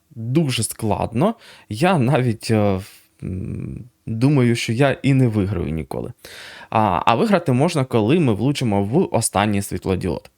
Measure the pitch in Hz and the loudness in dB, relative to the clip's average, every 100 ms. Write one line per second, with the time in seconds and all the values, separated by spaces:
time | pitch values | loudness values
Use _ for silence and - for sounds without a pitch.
0 | _ 117 113 139 147 120 110 - 110 95 | _ -12 -2 0 0 0 -2 -4 -4 -2
1 | 90 110 190 226 - - - 107 175 180 | -2 0 0 -2 -10 -20 -12 -2 2 2
2 | 120 143 127 107 - 110 104 95 98 - | 2 2 2 -2 0 2 2 0 -4 -16
3 | _ _ - 92 - - - - - _ | _ _ -10 -8 -8 -8 -8 -10 -14 _
4 | - 113 131 143 120 117 - 117 143 127 | -10 0 2 4 4 2 -2 0 0 0
5 | 135 135 127 107 95 92 78 80 69 58 | 2 4 4 2 0 -2 -4 -6 -6 -8
6 | 57 - - - - - - 113 107 87 | -8 -12 -20 -20 -20 -20 -4 0 0 2
7 | - 117 220 190 - 123 165 156 131 117 | 2 2 2 2 2 0 0 0 0 0
8 | 104 175 139 101 123 139 123 101 101 139 | 2 2 2 2 0 -2 0 0 0 0
9 | 185 - 110 95 107 101 101 92 95 92 | 0 0 0 0 0 0 -4 -6 -2 -2
10 | 90 69 - | -2 -6 -10